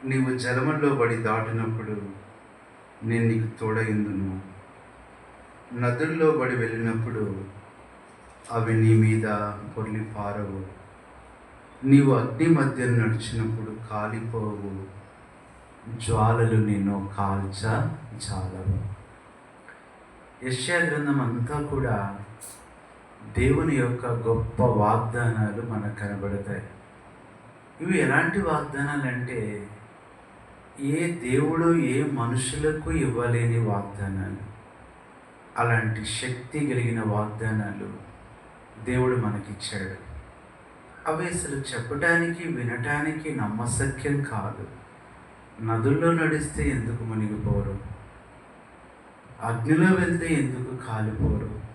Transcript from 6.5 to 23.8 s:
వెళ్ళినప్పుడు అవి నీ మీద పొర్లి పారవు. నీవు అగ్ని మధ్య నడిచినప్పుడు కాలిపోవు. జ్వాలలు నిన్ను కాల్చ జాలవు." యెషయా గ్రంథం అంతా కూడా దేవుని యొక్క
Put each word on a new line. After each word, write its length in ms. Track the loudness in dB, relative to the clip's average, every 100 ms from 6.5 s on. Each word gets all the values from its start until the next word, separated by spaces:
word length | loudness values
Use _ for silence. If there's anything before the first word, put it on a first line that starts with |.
| 0
వెళ్ళినప్పుడు 880 | -2 -2 -2 0 -2 -2 -4 -4 -8 -14 -20 -20 -20 -20 -20 -20 -20 -20 -6
అవి 220 | -2 2
నీ 200 | 6 8
మీద 300 | 8 8 4 2 -2 -2 -6 -8 -6
పొర్లి 340 | -6 -4 -6 -6
పారవు. 460 | -6 -4 -6 -8 -10 -14 -20 -20 -20 -20 -20 -20 -20 -20 -20 -6 8
నీవు 280 | 8 10
అగ్ని 320 | 6 2 2 6
మధ్య 380 | 6 4 2
నడిచినప్పుడు 1040 | 2 4 4 0 -2 -2 -2 -2 -6 -10 -8
కాలిపోవు. 1040 | -6 -4 -4 -4 -4 -4 -6 -8 -8 -12 -16 -20 -20 -20 -20 -20 -20 -20 -20 -12 -8 -2
జ్వాలలు 600 | 2 4 4 4 4 4
నిన్ను 440 | 2 2 0 -4 -2
కాల్చ 440 | -2 0 -2 -4 -2 0 0 -4 -12 -12
జాలవు." 800 | -8 -6 -6 -4 -2 -2 -2 -10 -16 -20 -20 -20 -20 -20 -20 -20 -20 -20 -20 -20 -20 -12
యెషయా 320 | -6 -4 0 2
గ్రంథం 440 | 2 0 0 2
అంతా 420 | 0 -2 -2 -2
కూడా 560 | -2 -2 0 0 -2 -8 -14 -16 -18 -18 -20 -20 -20 -20 -20 -20 -8 2
దేవుని 380 | 4 4 2
యొక్క 300 | 2